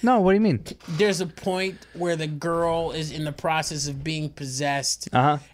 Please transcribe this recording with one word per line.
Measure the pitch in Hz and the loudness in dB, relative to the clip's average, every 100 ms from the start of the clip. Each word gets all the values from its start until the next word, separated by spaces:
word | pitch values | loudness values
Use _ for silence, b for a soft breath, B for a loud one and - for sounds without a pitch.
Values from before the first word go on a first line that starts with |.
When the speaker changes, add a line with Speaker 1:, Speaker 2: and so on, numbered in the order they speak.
Speaker 1:
No, | 233 247 | 2 4
what | 185 | 6
do | 196 | 6
you | |
mean? | 220 120 - - - | 4 2 -2 -14 -6
Speaker 2:
There's | 160 208 170 | 0 2 0
a | 180 | -4
point | - 196 185 190 190 - | -6 -4 -2 -4 -6 -14
where | - 175 165 | -4 -2 -2
the | 156 | -2
girl | 147 170 170 170 165 165 | -4 -2 0 2 0 -2
is | 156 156 | -4 -6
in | 147 151 | -4 -6
the | |
process | 143 170 160 156 151 143 | -4 0 0 0 -4 -4
of | 135 | -6
being | 151 160 151 | -4 -4 -4
possessed, | - 139 127 143 139 131 - - | -6 -8 -4 -2 0 -2 -4 0
Speaker 1:
Uh-huh. | - 135 147 B | 4 4 4 B